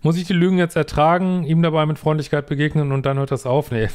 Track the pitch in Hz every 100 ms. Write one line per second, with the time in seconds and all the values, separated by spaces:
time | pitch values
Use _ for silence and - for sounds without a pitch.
0 | 151 170 175 180 180 185 175 165 151 -
1 | 151 180 185 180 151 165 170 156 156 151
2 | 156 151 143 147 143 143 147 156 143 135
3 | 135 135 139 131 - 131 143 120 110